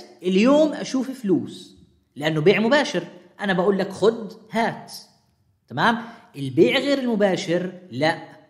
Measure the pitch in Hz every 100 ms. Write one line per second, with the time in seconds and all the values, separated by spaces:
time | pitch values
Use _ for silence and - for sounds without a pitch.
0 | - - 180 190 240 294 311 - 185 262
1 | 254 - 196 147 - - - - _ _
2 | _ 127 151 156 160 220 233 294 262 180
3 | - - - - 196 185 202 196 185 -
4 | 208 233 196 - - 220 214 - - -
5 | - _ _ _ _ _ _ 123 202 226
6 | - - - 139 135 123 240 262 277 277
7 | 247 214 202 175 - 170 185 180 - 123
8 | 156 160 - -